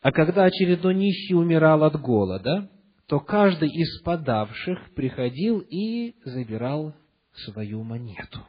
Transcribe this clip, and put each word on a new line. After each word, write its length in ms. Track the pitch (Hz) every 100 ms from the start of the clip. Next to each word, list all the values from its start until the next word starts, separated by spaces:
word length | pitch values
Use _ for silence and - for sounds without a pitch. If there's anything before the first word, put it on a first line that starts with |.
А 120 | 135
когда 320 | 139 156 180
очередной 500 | 185 185 185 175 185
нищий 400 | 190 202 185 -
умирал 500 | 180 170 160 156 156
от 160 | 156 151
голода, 680 | 127 110 95 95 104 180 196 _ _ _ _
то 140 | 147
каждый 480 | - 208 202 175 151
из 320 | 160 160 -
подавших 960 | - 170 139 113 107 - - 180 -
приходил 640 | - 131 127 123 127 202 220
и 540 | - 170 220 233 233 -
забирал 720 | - 127 117 110 120 147 151 147 _ _ _
свою 480 | - - 104 104 107
монету. 580 | 113 117 120 92 - -